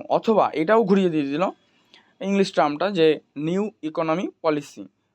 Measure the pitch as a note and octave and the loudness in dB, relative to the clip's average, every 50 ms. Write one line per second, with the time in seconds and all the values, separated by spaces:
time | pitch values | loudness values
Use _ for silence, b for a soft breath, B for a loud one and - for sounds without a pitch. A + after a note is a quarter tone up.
0 | - - C3+ E3 - - A3 F#3 C#3 A2 - D3 D#3+ F3 A3 A3+ A#3 F3 G3+ G3 | -6 -2 -2 -2 2 2 2 4 2 2 0 -2 0 2 2 2 4 4 2 2
1 | F#3 F3 D#3+ D#3 C#3 C#3 C#3+ D#3 F#3 B3 - _ b b b b b b b b | 2 2 0 -2 -2 -2 -2 -2 -2 -4 -4 _ b b b b b b b b
2 | b b b b - G3 G3 G3 G3 F#3+ - F#3 D#3+ D3 C#3+ D3 E3+ G3+ G3+ E3+ | b b b b -4 -2 0 0 0 0 0 0 0 0 0 -2 -4 -2 0 2
3 | D#3+ D#3 D3+ C#3+ _ _ - C#3+ D3+ D#3+ F3 G3 G#3+ A3 - - - D#3 D#3 E3+ | 4 4 2 2 _ _ -12 -8 -6 -4 -2 -2 -4 -6 -8 -10 -12 -8 -6 -4
4 | E3 D#3+ D#3+ F3 G#3 F#4+ - _ - D#3+ D3+ D3 C#3+ - - G#2+ G2 - _ _ | -2 -2 -2 -4 -4 -8 -8 _ -2 -2 -2 -2 -4 -10 -18 -18 -18 -20 _ _
5 | _ _ _ | _ _ _